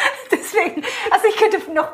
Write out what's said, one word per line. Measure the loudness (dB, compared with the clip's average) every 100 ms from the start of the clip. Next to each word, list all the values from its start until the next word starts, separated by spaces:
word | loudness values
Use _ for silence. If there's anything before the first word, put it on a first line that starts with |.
| -2 -4 -2
Deswegen, | -2 0 0 0 -2 -8 -6 0
also | 4 4
ich | 4
könnte | 2 2 -2
noch | -2 -2